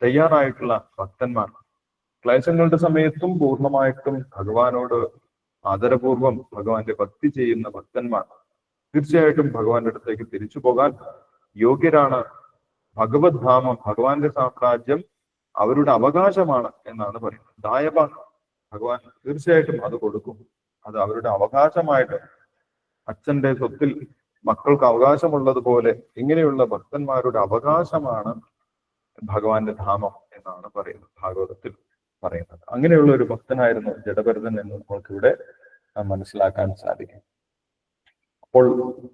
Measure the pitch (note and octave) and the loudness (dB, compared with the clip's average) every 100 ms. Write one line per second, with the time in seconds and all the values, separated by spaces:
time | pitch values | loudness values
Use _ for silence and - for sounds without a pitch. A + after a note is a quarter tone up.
0 | B2 C#3 D#3+ D3+ C3+ A#2+ B2 A2 - - | 2 4 4 4 2 -2 -4 -4 -6 -14
1 | G2 - B2 A#2 G#2 - _ _ _ _ | -12 -8 -6 -4 -6 -8 _ _ _ _
2 | _ _ A#2+ B2+ C3 E3 E3 E3 E3+ D#3 | _ _ 0 2 2 2 4 2 2 2
3 | D#3+ D#3 F3+ F3 C#3+ C3+ C3+ C#3 C3+ C3 | 0 0 -4 0 0 0 0 0 0 -2
4 | - C4 - - G2+ A2 B2 B2 B2 A#2 | -6 -6 -8 -10 -4 0 0 0 -2 -2
5 | A#2 - _ _ _ _ G2+ G2 A#2+ B2+ | -4 -8 _ _ _ _ -4 0 0 0
6 | B2+ A#2+ C3 A#2 - G#2 G2+ A2+ A2 G#2+ | 0 0 0 -2 -8 -10 -4 -4 -4 -4
7 | G2+ _ D3 C#3 A#2+ A2+ G#2+ G2+ - C3 | -6 _ -4 -2 -2 -2 -6 -12 -12 -8
8 | B2 G#2+ - _ _ _ _ _ _ D3 | -4 -6 -6 _ _ _ _ _ _ -4
9 | D3 D#3+ D#3 D3+ C#3 A#2 A2 A#2 A2+ - | 0 4 4 4 0 0 0 0 -2 -6
10 | A#2 A2 A2+ A#2+ G#2+ C#3+ B2+ A#2+ C#3+ - | -8 -8 -8 -10 -10 -4 0 2 2 -2
11 | - - _ _ _ G2+ A2+ C3+ E3 D#3 | -14 -20 _ _ _ 0 2 2 4 4
12 | C#3 B2+ A2+ - _ _ _ _ _ - | 2 0 -6 -14 _ _ _ _ _ -4
13 | A2 D3 E3+ C#3 B2 B2+ B2+ A#2+ G#2 G#2 | 0 4 2 2 4 4 2 -4 -4 -2
14 | B2+ C#3+ D3 C#3+ B2+ - B2 A#2+ A#2+ D3+ | 0 0 -2 -2 -4 0 0 0 0 -4
15 | - _ _ _ _ - G#2+ C3+ D3 A#2 | -4 _ _ _ _ -2 0 2 4 4
16 | C3 D#3+ G3 F#3+ E3+ B2+ A#2 - - A2+ | 2 2 2 2 0 0 -4 -10 -16 -10
17 | G2+ A2+ A2 - _ _ G#2+ B2+ D#3 D#3 | -10 -8 -10 -10 _ _ -4 -2 0 2
18 | A#2+ - - _ _ _ _ G#2 A#2+ B2 | 0 -2 -20 _ _ _ _ -10 -6 -8
19 | _ _ C3 C#3+ D#3 E3 D#3 B2 A2 A#2 | _ _ -10 -6 2 4 4 -2 -6 -6
20 | G#2+ G#2 B2 G#2+ _ _ _ _ G#2+ G#2+ | -6 -6 -10 -18 _ _ _ _ -8 -4
21 | G2+ A2+ A#2 G2 G#2 C3+ D3+ E3+ D#3+ C#3 | -2 -2 -2 -2 0 2 2 2 0 0
22 | B2 - - _ _ _ _ _ _ _ | 0 -4 -12 _ _ _ _ _ _ _
23 | - A2 - C#3+ C3+ B2+ A#2+ C3+ C#3+ - | -16 -10 -4 0 0 0 -4 -2 -4 -4
24 | - _ _ _ - G#2+ - C#3+ B2 A#2 | -12 _ _ _ -4 -2 2 4 4 6
25 | C3+ D3 E3 D3 C3 B2+ B2 A#2+ A2+ A#2 | 4 4 2 0 0 0 2 2 2 0
26 | - - C3 D#3+ D#3 C3+ B2 G2+ - C#3+ | -6 -6 0 2 2 2 -2 -2 -8 -8
27 | C#3 C3 B2 A2+ G2 A2+ C#3 D#3+ F3 D#3+ | -4 -2 -2 -2 0 0 0 0 0 -4
28 | C#3 A2+ G#2+ A2+ - _ _ _ _ _ | -4 -6 -8 -10 -16 _ _ _ _ _
29 | _ - G#2+ G#2 G#2+ A2 G#2+ G#2+ G2 G2+ | _ -16 -6 -2 0 0 -2 -6 -4 -4
30 | G2+ - _ G#2 F#2+ F2+ G2+ G2+ F#2 - | -4 -10 _ -20 -20 -18 -16 -12 -12 -14
31 | _ _ F#2 F#2 F#2+ - - - _ _ | _ _ -10 -6 -8 -10 -18 -18 _ _
32 | _ _ F#2 E2+ F2 - - A#2+ D#3 E3 | _ _ -10 -8 -12 -20 -12 -2 4 6
33 | D3 C3 A2+ A2+ - B2+ A#2+ A2 G#2+ G2+ | 6 4 0 -4 -6 0 0 0 -4 -8
34 | G#2 G2+ A2 A2 A2+ A2 G2+ G2+ - G2+ | -6 -2 -2 -2 -4 -8 -8 -14 -12 -12
35 | - G2 B2+ - - _ _ _ _ G#2 | -12 0 0 0 -6 _ _ _ _ -8
36 | G2 F#2+ G2 G#2 F#2+ G2 F#2+ F#2+ - - | -6 -6 -6 -2 -2 0 -6 -6 -8 -8
37 | - - _ _ _ _ _ _ _ _ | -10 -20 _ _ _ _ _ _ _ _
38 | _ _ _ _ _ B2+ B2+ B2 B2+ - | _ _ _ _ _ 4 6 4 -4 -8
39 | - | -14